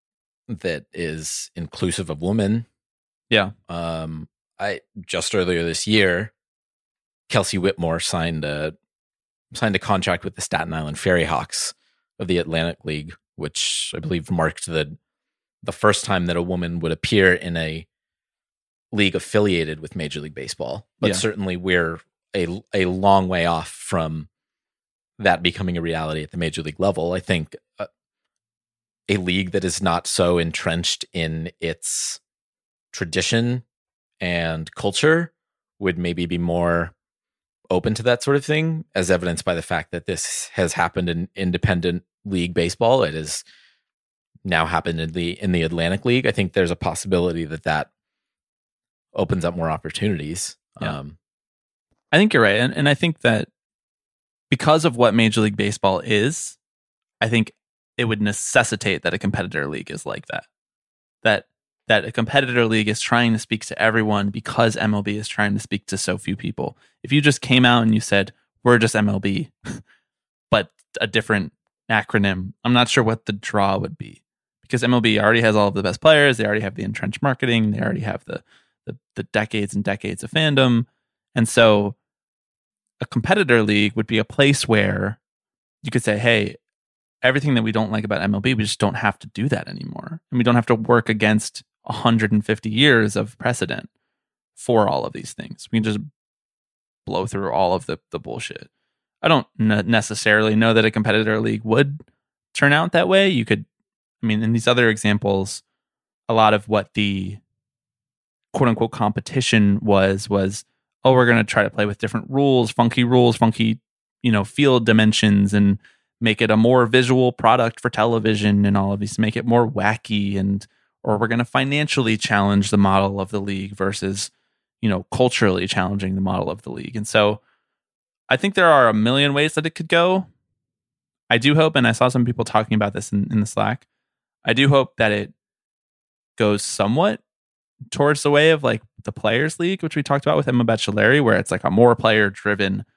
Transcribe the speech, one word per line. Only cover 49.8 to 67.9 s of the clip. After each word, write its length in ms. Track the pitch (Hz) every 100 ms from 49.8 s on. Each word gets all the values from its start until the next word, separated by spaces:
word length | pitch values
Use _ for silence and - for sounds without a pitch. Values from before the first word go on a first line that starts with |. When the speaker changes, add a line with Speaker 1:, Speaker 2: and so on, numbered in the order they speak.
| 78 - 104 85 73 87 - - _ -
Speaker 2:
Yeah. 180 | - 73
Speaker 1:
Um, 200 | 71 82 _ _ _ _ _ _ _ _ -
Speaker 2:
I 60 | 156
think 140 | 214
you're 100 | 131
right. 180 | 107 104
And, 120 | 127
and 140 | 151 147
I 60 |
think 260 | 139 170 -
that 260 | 120 110 - _ _ _ _ _ _ _ _ _ -
because 360 | 135 151 160
of 120 | 156 120
what 160 | 120
Major 280 | 113 110 110
League 160 | 107 101
Baseball 440 | 104 - 98 92
is, 560 | - 107 123 165 - - _ _ _ _ _ -
I 80 | 113
think 240 | 117 110 _ _ _ _ -
it 60 |
would 180 | 117 104
necessitate 800 | 104 98 - 131 113 107 101 82
that 100 | 85
a 60 | 92
competitor 480 | 101 - 90 76 71
league 240 | 76 -
is 160 | - -
like 200 | - -
that. 180 | - - _ _ _ _ _ _ _
That, 220 | 110 101 - _ _ _ -
that 160 | 107
a 80 | 107
competitor 540 | 120 113 143 127 120 113
league 220 | 110 107
is 120 | 107
trying 320 | - 120 117
to 60 | 110
speak 260 | - 110 -
to 160 | -
everyone 480 | 110 113 107 104 101
because 460 | 110 - - 113 -
M 180 | 107
L 80 | 104
B 140 | 104 104
is 100 | 107
trying 260 | - 104
to 60 | 101
speak 260 | - 101 -
to 120 | 95
so 180 | - -
few 180 | - -
people. 420 | - - - - _ _
If 80 | 120
you 100 | 147
just 200 | 143 127
came 240 | - 127
out 180 | 123 120
and 120 | 110